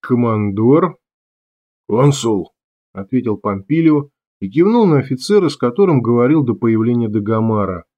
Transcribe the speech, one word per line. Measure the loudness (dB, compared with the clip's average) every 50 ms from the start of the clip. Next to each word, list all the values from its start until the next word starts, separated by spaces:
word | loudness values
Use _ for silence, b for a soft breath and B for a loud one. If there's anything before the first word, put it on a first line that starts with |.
| -2
«Командор?» | -2 -2 0 0 0 0 -2 -2 -4 -2 0 2 2 4 2 2 -2 -6 _ _ _ _ _ _ _ _ _ _ _ _ _ _ _ _ _ _
«Консул», — | -4 0 2 2 2 2 0 -2 -2 -2 -2 -4 _ _ _ _ _ _ _ _ _ _
ответил | -16 -10 _ -4 -4 -2 -4 -6
Помпилио | -4 -4 -6 -6 -6 -4 -4 -2 0 2 2 2 0 -2 -6 _ _ _ _ _ _
и | -12 -6
кивнул | 0 0 2 2 4 2 4
на | 4 2 2
офицера, | 0 -2 -6 -8 -2 0 2 2 2 0
с | -2
которым | _ -4 -2 0 2 2 2 2 0 2
говорил | 2 2 2 2 2 2 2 0
до | -2 -2
появления | -2 0 0 0 2 0 0 0 -2 -2 -2
Дагомара. | -4 -4 -2 -2 -2 0 0 0 0 -2 -2 -4 -6 -10 -12 _ _